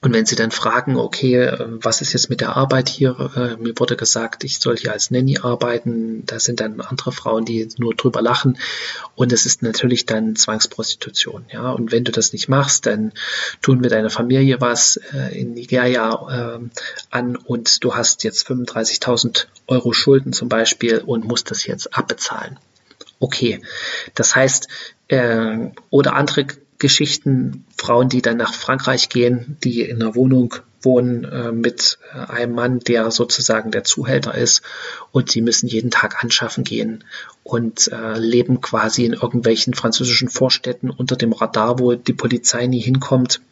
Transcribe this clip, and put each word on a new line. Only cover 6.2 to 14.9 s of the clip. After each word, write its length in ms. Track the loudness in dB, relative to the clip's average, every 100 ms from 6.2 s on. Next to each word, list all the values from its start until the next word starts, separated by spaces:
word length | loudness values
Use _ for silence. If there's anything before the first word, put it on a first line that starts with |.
Da 160 | -8 -4
sind 200 | -2 -2
dann 200 | -4 -6
andere 320 | -8 -6 -6
Frauen, 320 | -6 -2 -2
die 240 | 0 -4 -4 -4
nur 180 | -4
drüber 280 | 2 0 2
lachen. 340 | 0 2 2 0 -4 -8 -10 -10 -14
Und 160 | -2 2
es 140 | 2
ist 180 | 2 0
natürlich 440 | -2 0 2 0 0
dann 300 | 0 0 0
Zwangsprostitution, 1080 | 0 0 -2 -4 -6 -6 -8 -4 -4 -6 -14
ja. 180 | -8 -4
"Und 200 | -2 0
wenn 120 | 0
du 80 | 0
das 200 | 0 -2
nicht 160 | -2 0
machst, 380 | 2 2 0 0
dann 260 | 0 -2 -4 -8 -6 -6 -2
tun 220 | 4 4
wir 80 | 4
deiner 180 | 2 0
Familie 500 | -2 2 4 4 4
was, 360 | 2 2 2